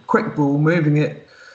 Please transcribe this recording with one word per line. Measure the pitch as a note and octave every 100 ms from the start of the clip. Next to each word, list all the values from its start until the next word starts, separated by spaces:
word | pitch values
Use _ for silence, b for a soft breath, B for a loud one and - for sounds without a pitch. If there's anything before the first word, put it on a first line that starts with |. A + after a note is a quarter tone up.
| -
quick | G#3+ G#3+ D3+
ball, | C#3+ C#3+
moving | D#3 F3 D3+ D3
it. | C#3+ - - B B